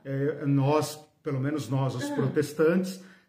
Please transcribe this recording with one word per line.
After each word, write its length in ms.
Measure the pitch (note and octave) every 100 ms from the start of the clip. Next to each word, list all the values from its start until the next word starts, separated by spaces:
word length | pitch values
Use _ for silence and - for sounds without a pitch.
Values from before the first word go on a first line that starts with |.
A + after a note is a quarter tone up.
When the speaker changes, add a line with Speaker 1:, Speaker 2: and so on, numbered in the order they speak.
Speaker 1:
É, 440 | C#3 C3+ C#3 D#3+ C#3+
nós, 520 | C#3 C3+ D3+ C#3+ - - _
pelo 160 | - C3+
menos 280 | C3+ D3+ G#2+
nós, 260 | C3 C3+ B2
os 120 | C#4+
Speaker 2:
Uhum. 60 |
Speaker 1:
protestantes, 880 | - C3+ D3+ C#3 - D#3+ F#3+ F#3 - - -